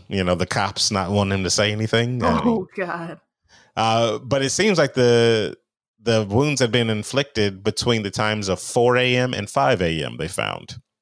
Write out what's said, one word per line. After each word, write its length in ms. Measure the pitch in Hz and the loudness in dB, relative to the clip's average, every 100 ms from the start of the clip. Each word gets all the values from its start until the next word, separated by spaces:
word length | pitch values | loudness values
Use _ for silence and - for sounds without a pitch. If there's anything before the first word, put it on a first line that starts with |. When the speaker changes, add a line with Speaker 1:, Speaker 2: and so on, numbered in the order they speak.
| - | -6
Speaker 1:
you 160 | 98 | -2
know, 100 | 90 | 0
the 120 | 90 90 | 0 0
cops 440 | 120 98 - - | -2 -2 -2 -2
not 200 | 101 90 | -2 0
wanting 280 | 101 98 98 | 0 0 0
him 60 | |
to 60 | 90 | -2
say 200 | - 107 | 0 0
anything. 500 | 104 110 113 120 123 | 0 0 0 0 0
I 80 | 120 | 0
mean, 100 | - 240 | 0 0
Speaker 2:
Oh, 200 | 220 185 | 0 -4
God. 460 | - 175 170 170 151 _ _ _ _ _ - | -8 -8 -8 -10 -14 _ _ _ _ _ -2
Speaker 1:
uh, 420 | 113 113 117 107 | 0 2 0 -2
but 200 | 127 139 | -2 -2
it 80 | 135 | 0
seems 280 | - 208 170 | 0 2 2
like 160 | 139 | 2
the, 600 | 131 123 117 117 110 87 - _ _ _ _ | 2 4 6 4 2 0 -8 _ _ _ _
the 240 | 113 113 | 0 0
wounds 360 | 101 107 151 135 | 2 2 2 2
had 100 | 120 | 2
been 160 | 120 113 | 2 0
inflicted 760 | 107 - 135 143 - 101 95 | -2 -2 -4 -2 0 -2 -2
between 400 | 104 - 123 113 | -4 -2 0 0
the 80 | 101 | -2
times 380 | - 107 107 95 | -2 -2 0 -2
of 120 | 90 | -4
four 360 | - 127 120 123 | -2 2 4 4
A 180 | 127 | 2
M 200 | 123 127 | 2 0
and 140 | 120 101 | -4 -4
five 320 | 139 135 110 | 0 2 2
A 200 | 87 80 | 0 -2
M, 140 | 64 60 | -6 -6
they 100 | 82 | -6
found. 480 | - 52 50 - - - _ | -4 -4 -6 -12 -18 -20 _